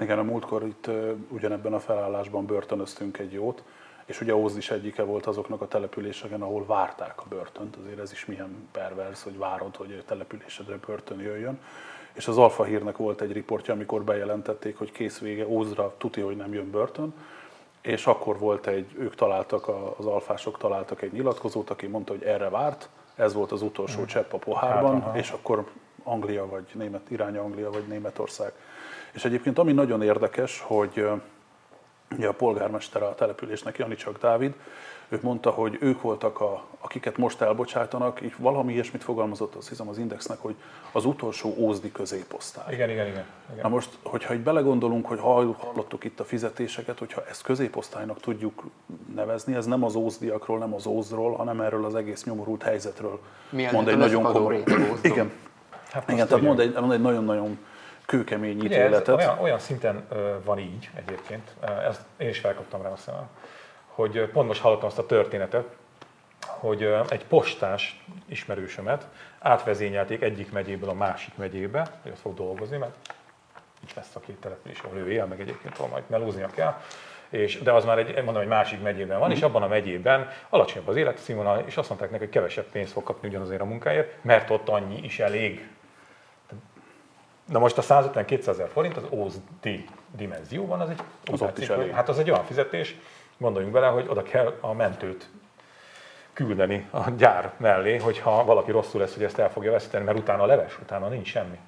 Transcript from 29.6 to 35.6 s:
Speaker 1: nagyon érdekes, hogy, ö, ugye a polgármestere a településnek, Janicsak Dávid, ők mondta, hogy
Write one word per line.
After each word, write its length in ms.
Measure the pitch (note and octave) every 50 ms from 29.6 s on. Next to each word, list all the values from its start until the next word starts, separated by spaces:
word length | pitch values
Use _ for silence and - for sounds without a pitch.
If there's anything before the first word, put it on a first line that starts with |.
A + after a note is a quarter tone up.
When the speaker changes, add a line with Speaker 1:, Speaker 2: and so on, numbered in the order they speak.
| E3+ D#3
Speaker 1:
nagyon 300 | C#3 C#3 C#3 B2 A2+ G#2+
érdekes, 580 | G#2+ G#2 G#2+ A2 A2 - - - - - - -
hogy, 380 | - - A2+ G#2+ G#2 G2+ - A2
ö, 140 | G#2 G#2 G#2 G#2 - - - _ _ _ _ _ _ _ - - _ _ _ _ _ _ B2+
ugye 120 | A#2+ A2 G#2
a 40 |
polgármestere 720 | G2+ - B2+ A#2 G#2 G2+ G2+ G#2+ G#2+ G#2 - - - G#2+ G#2
a 80 | G2+ G2
településnek, 640 | - A#2 G#2+ G2+ - A#2 A2 G#2+ G#2 - A2+ - -
Janicsak 400 | B2+ A2+ A2 - - - G2+ -
Dávid, 360 | - A#2 A#2 A#2 C3 C#3 C3+ - - - - - - - - - - -
ők 140 | A2+ G#2+
mondta, 280 | - B2 A#2+ A2+ - A#2
hogy 260 | - A#2